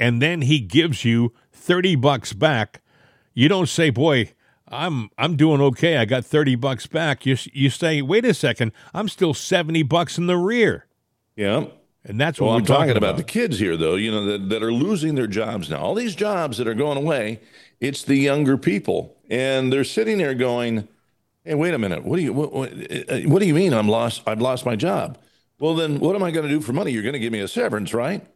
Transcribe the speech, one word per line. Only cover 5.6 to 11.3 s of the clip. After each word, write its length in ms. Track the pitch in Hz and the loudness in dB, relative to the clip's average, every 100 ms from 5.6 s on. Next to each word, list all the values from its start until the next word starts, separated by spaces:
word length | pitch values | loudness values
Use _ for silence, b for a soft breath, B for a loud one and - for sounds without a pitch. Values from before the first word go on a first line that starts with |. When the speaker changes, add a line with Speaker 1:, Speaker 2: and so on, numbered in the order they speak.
Speaker 1:
okay. 360 | 139 120 165 147 | 2 2 2 2
I 60 | 107 | 2
got 180 | 127 | -2
thirty 300 | - 151 139 123 | 0 2 2 0
bucks 300 | 135 123 - | -2 -4 -6
back." 380 | 160 165 131 131 | -4 -2 -2 0
You 80 | |
s-, 140 | 127 - | 0 -2
you 180 | 143 135 | 0 0
say, 320 | - 170 151 | 0 0 0
"Wait 220 | 135 208 | 2 2
a 100 | 240 | 2
second, 380 | 165 131 113 113 B B | 2 0 0 -4 B B
I'm 140 | 170 214 | -6 -6
still 260 | - 180 | 0 0
seventy 480 | - - 185 160 165 | 0 0 0 2 0
bucks 360 | 139 170 156 - | 2 0 0 -2
in 80 | 175 | 0
the 100 | 180 | 0
rear." 500 | 185 240 190 80 - _ _ _ _ | 0 2 2 0 -8 _ _ _ _